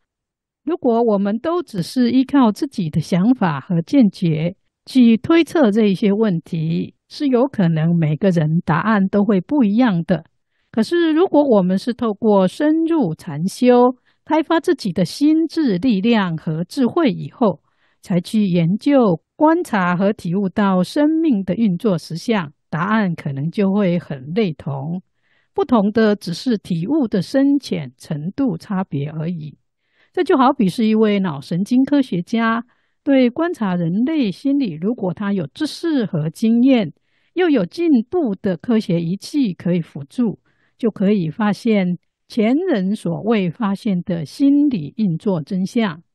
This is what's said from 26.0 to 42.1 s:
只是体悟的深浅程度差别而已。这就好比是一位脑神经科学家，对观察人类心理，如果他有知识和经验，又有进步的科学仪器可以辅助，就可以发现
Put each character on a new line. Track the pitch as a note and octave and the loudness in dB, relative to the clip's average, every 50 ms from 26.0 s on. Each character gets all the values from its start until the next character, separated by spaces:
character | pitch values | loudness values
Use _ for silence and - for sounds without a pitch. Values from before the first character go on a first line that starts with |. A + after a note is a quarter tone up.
| A3 G#3 G#3 | 2 2 2
只 | - - F3+ E3+ | 0 -4 -8 -8
是 | - - B3+ A3 F#3+ | -6 -4 -4 -4 -4
体 | - - F3 D#3+ F3 | -4 -4 -4 -4 -2
悟 | G#3+ D4 E4 B3 G#3+ | -2 -2 -2 -2 -2
的 | - F#3 | -2 -4
深 | - - - C4+ C#4 C#4+ C#4+ C#4 | -4 -2 0 0 2 2 2 0
浅 | - - G3 E3 C#3 B2 - | -2 -4 -8 -8 -8 -10 -14
程 | _ - - D3+ D3 D3+ F#3+ | _ -10 -10 -8 -8 -8 -8
度 | - - C#4 A#3 E3 - | -6 -4 -4 -2 -4 -6
差 | - - G3 F#3 F#3+ | -6 -6 -4 -4 -4
别 | - E3 C#3 C#3+ D3+ | -4 -6 -6 -6 -6
而 | D#3 D#3 D3+ F3 | -8 -6 -6 -6
已。 | F3+ D#3 D3+ C#3+ - _ _ _ _ _ _ _ _ _ _ _ | -6 -8 -10 -14 -16 _ _ _ _ _ _ _ _ _ _ _
这 | - F4+ D4+ | -4 -4 0
就 | F#4 F4+ | 2 4
好 | C4+ B3 C4+ | 4 4 4
比 | D4 - G3 F3+ | 4 2 0 0
是 | - - A3 G#3+ | 2 0 0 2
一 | G#3+ | 2
位 | A3 A3 G#3 G3+ G3 | 2 2 2 2 0
脑 | F#3+ F3 C#3 C#3 | -2 -2 -4 -8
神 | - - F3 F3 | -8 -6 -4 -4
经 | G3+ - B3 B3+ C4+ | -2 0 2 2 2
科 | - D4 C#4+ | 2 2 0
学 | B3+ - A3 F3 | 0 0 -2 -6
家， | F3 - A3+ A3+ A3+ A3+ A3+ A#3 - _ _ _ _ _ _ _ - | -4 -2 -2 0 0 0 0 -2 -6 _ _ _ _ _ _ _ 0
对 | D4 C#4 C4 B3+ A#3+ | 2 4 4 4 2
观 | B3 - E4 F4 D#4+ | 2 -2 -4 -4 -2
察 | - G#3+ F#3 F3+ | -2 -2 -2 -2
人 | F3 E3+ D#3+ F3+ G#3+ B3+ | -2 -2 -2 0 0 0
类 | D#4 D#4+ D4+ A#3+ G3 | 0 0 0 -2 -2
心 | - - - C#4 C#4 C#4+ | -4 -4 -2 -2 0 0
理， | C4 F#3 | -2 -4
如 | D3 D#3 F3 A3 | -4 -4 -4 -4
果 | B3 - G3+ F3+ D#3+ | -4 -2 -4 -6 -4
他 | - G#3 G3+ | -4 -4 -4
有 | G3+ F#3+ D3+ | -2 -4 -4
知 | D3 - - D#4 - | -6 -6 -6 -6 -6
识 | - - E4+ E4 D4+ C4 G#3 | -6 -6 -4 -2 0 0 -2
和 | - - D3+ D3+ E3 | -2 -2 -4 -4 -4
经 | - - A3+ A3 A#3 A#3+ B3 | -4 -2 0 2 2 4 4
验， | C#4 C4 A#3 F#3 D3 - _ _ _ _ _ _ _ - | 4 4 2 2 -2 -8 _ _ _ _ _ _ _ -4
又 | E4 F#4 E4 | 0 0 2
有 | C#4+ A3 F3 | 2 0 0
进 | E3+ - E4 F4 E4 C#4 A3 - - | -2 -4 -2 0 2 2 2 2 0
步 | F#4 F4+ D4 G#3+ F#3+ | -2 -2 -2 -2 -4
的 | - - G3 F3 | -4 -4 -4 -4
科 | - - B3 A3+ A3 | -4 -2 0 0 0
学 | - - E3+ F3 | 0 0 -2 -2
仪 | E3+ E3 F#3+ | -2 -4 -6
器 | - - - - D4 C4 F#3+ E3+ | -8 -8 -6 -2 -2 -2 -2 -2
可 | - - F3 | -4 -2 -2
以 | F3+ F3 | -2 -2
辅 | D#3 - - D3 | -2 -6 -10 -16
助， | C#3 - - B3+ A#3+ G3 - - _ _ _ _ _ _ _ | -16 -10 -4 -2 -2 -2 -2 -6 _ _ _ _ _ _ _
就 | - B3+ A3 | -4 -4 -4
可 | - - F#3+ G3 | -2 0 0 0
以 | G#3+ G3 D#3+ D#3 | 2 0 0 -4
发 | - - G#3 G#3 | -4 -2 -2 -2
现 | F#3 - - A3+ G#3+ G3 F#3 F3+ F3+ - _ _ | -2 -2 0 0 0 2 0 -2 -4 -6 _ _